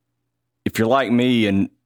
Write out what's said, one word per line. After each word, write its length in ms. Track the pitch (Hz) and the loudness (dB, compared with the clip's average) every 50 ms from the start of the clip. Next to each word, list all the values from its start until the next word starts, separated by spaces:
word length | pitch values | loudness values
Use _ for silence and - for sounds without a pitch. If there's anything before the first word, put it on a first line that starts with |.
| _ _ _ _ _ _ _ _ _ _ _ _ - | _ _ _ _ _ _ _ _ _ _ _ _ -12
If 160 | 101 - - | -10 -4 -4
you're 80 | 113 | 0
like 240 | 113 131 135 127 101 | 0 2 0 0 0
me, 340 | 120 120 123 127 123 117 107 | 0 0 0 0 0 0 0
and, 240 | 101 98 98 - - _ _ _ | 0 0 0 -2 -4 _ _ _